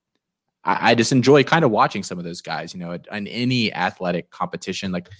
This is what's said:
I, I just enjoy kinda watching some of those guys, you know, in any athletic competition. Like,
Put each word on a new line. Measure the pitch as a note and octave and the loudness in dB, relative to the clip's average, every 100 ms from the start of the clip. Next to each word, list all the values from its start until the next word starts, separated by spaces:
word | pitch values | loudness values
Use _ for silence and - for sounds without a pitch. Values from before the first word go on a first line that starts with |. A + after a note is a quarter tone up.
| _ _ _ _ _ _ | _ _ _ _ _ _
I, | - - A2 | -4 0 2
I | |
just | A#2 A2+ | 4 4
enjoy | C3+ B2 D3 | 4 6 6
kinda | - E3 C#3 | 6 2 2
watching | G#2+ C#3+ - | 2 0 -2
some | - F2+ | -8 -10
of | |
those | E2+ F2 | -10 -12
guys, | E2 D#2 E2+ | -8 -8 -8
you | F#2 | -12
know, | F2 | -10
in | F2 - G#2 G2+ | -10 -10 -10 -8
any | A2 B2 B2+ A2+ | -4 0 2 0
athletic | - F#2 - F2+ F2 - | 0 -4 -2 -2 -2 -6
competition. | - F2 - - F2+ G2 | -8 -8 -6 -8 -6 -6
Like, | F2+ - - | -6 -8 -18